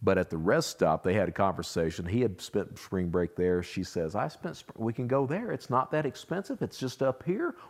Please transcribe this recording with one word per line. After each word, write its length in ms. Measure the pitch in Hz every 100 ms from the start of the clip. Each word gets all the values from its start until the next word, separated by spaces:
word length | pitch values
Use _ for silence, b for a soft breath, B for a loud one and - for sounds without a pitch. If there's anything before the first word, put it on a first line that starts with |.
but 160 | 104 92
at 120 | 90
the 80 | 82
rest 320 | 85 151 -
stop, 320 | - 85 80
they 100 | 95
had 160 | 101 87
a 20 |
conversation. 720 | 82 98 82 85 90 80 - 87
He 140 | 113
had 220 | 120 90
spent 360 | - 101 92 -
spring 300 | - 95 87
break 300 | 90 87 -
there. 260 | 90 90
She 220 | 90 - 87
says, 300 | 87 80 101
"I 120 | 151
spent 300 | - 170 -
sp-, 160 | - -
we 160 | 113
can 160 | 113 123
go 180 | 135 131
there. 280 | 175 233
It's 160 | 135 -
not 220 | 127 135
that 140 | 151 147
expensive. 560 | - - 170 190 254
It's 160 | - -
just 240 | 131 -
up 220 | 135 127
here. 320 | 165 202 339 - B